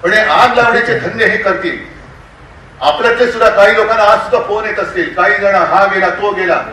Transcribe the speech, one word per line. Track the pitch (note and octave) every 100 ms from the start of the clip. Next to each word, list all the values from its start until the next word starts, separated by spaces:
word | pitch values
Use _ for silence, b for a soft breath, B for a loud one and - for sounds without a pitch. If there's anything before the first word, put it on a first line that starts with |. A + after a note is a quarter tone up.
पण | F3
हे | E3
आग | D3+ D#3 B3 B3
लावण्याचे | A#3 - - A3+
धंदे | - A3+ G#3+
हे | -
करतील. | G3 F3 F3 - - - - - - - - - - -
आपल्यातले | D3 D3+ A#3+ A#3 B3
सुद्धा | A3+ A#3
काही | G3 G3+ A3+
लोकांना | G#3+ A3+
आज | G#3 -
सुद्धा | - - -
फोन | G#3 G#3+
येत | G3
असतील, | F#3+ F#3 E3
काही | - F#3+ G3
जण | G3 F#3+
"हा | E3 F#3+ G3
गेला, | F#3+ F#3
तो | - G3+
गेला." | F#3 F3+ C#3+ -